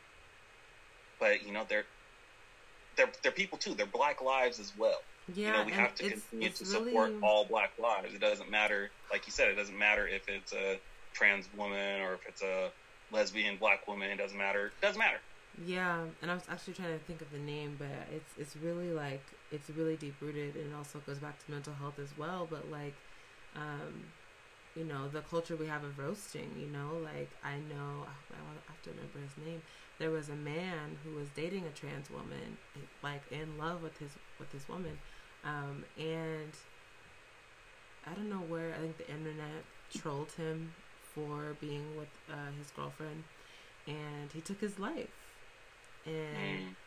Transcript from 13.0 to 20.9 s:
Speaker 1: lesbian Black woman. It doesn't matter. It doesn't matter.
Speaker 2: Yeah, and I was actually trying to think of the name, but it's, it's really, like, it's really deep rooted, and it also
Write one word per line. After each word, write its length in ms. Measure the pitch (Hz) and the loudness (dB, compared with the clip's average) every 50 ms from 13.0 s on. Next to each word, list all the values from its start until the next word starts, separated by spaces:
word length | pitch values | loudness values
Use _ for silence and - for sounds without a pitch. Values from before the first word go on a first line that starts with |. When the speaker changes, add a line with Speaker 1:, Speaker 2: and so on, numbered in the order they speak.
| - - | -8 2
Speaker 1:
lesbian 480 | 107 107 104 98 95 110 104 104 98 92 | 4 4 4 6 4 2 2 2 2 4
Black 280 | 107 104 98 - - | 6 6 6 6 4
woman. 240 | 104 101 101 98 98 | -2 -2 -2 0 0
It 60 | 101 | 0
doesn't 220 | 98 98 95 98 101 | 0 -2 -2 0 0
matter. 280 | 98 98 98 101 101 104 | 2 2 2 2 2 0
It 120 | - - 190 | 0 4 4
doesn't 120 | 208 196 214 | 4 4 6
matter. 220 | 220 202 - - - - - - - - - - 170 | 4 4 2 0 -4 -12 -18 -18 -18 -16 -12 -8 -4
Speaker 2:
Yeah, 420 | 180 180 185 185 180 170 165 165 165 165 - | -2 0 2 2 2 2 2 0 -4 -6 -4
and 100 | 156 170 | -2 -2
I 40 | 180 | -2
was 100 | 180 - - | -2 -4 -6
actually 260 | 175 175 - 190 175 | -8 -8 -6 -8 -6
trying 240 | 190 180 165 160 156 | -4 -2 -2 -2 -2
to 60 | 160 | -4
think 180 | - 165 156 | -6 -8 -8
of 80 | 160 143 | -8 -8
the 80 | 147 143 | -6 -6
name, 380 | 143 147 147 151 147 147 147 139 | -4 -4 -4 -4 -4 -4 -4 -4
but 100 | 143 139 139 139 139 - | -6 -6 -6 -6 -6 -6
it's, 200 | 151 156 156 - - | -8 -8 -8 -10 -10
it's 200 | - 151 147 - | -10 -8 -8 -6
really, 340 | 151 156 170 170 175 175 175 | -4 -2 -2 -2 0 0 0
like, 320 | 165 156 147 139 135 139 - - - - - - | 0 0 0 -2 -4 -4 -8 -12 -18 -18 -12 -8
it's 200 | 151 147 143 - | -8 -6 -6 -4
really 260 | 151 160 160 160 160 | -2 0 2 2 2
deep 200 | 156 151 143 139 - | 0 -2 -6 -6 -6
rooted, 360 | 143 151 147 147 147 143 143 | -6 -4 -4 -2 -4 -4 -4
and 160 | 160 151 147 | -4 -6 -6
it 20 | 147 | -6
also 220 | 147 143 - | -8 -8 -8